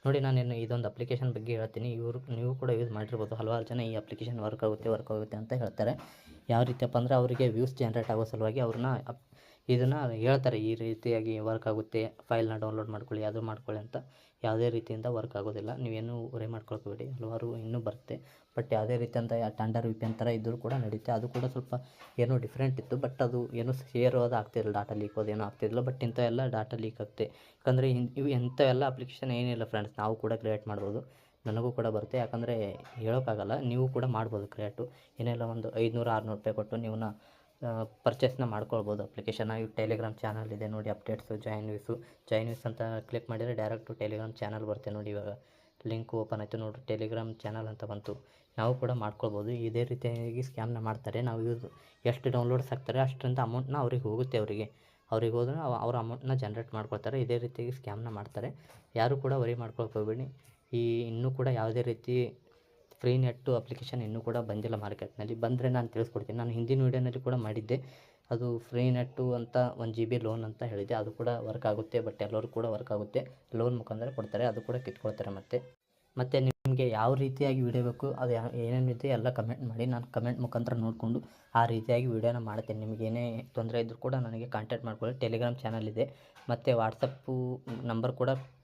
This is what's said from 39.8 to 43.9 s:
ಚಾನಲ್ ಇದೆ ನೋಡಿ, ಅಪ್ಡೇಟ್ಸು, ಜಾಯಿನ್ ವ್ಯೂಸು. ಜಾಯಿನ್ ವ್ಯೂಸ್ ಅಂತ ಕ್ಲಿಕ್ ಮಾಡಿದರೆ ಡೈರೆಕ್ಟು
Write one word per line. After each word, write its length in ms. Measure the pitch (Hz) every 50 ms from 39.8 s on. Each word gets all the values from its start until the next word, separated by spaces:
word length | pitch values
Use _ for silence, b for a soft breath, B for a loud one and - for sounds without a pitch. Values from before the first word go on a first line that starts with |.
| 110 107 113 110 110 110 107 -
ಚಾನಲ್ 320 | - 110 107 110 110 110
ಇದೆ 140 | 110 101 110 107
ನೋಡಿ, 200 | 107 107 104 107
ಅಪ್ಡೇಟ್ಸು, 460 | 101 - - - 107 104 - - 110
ಜಾಯಿನ್ 320 | 107 - 113 107 107 107 107
ವ್ಯೂಸು. 260 | 107 104 - - 113 117 117 B B B _
ಜಾಯಿನ್ 220 | - 113 110 113 117
ವ್ಯೂಸ್ 180 | 117 117 -
ಅಂತ 160 | 117 110 - 117 113 113 110 110
ಕ್ಲಿಕ್ 240 | - - 117 - -
ಮಾಡಿದರೆ 240 | 113 110 113 120 120
ಡೈರೆಕ್ಟು 380 | 110 107 107 113 110 110 -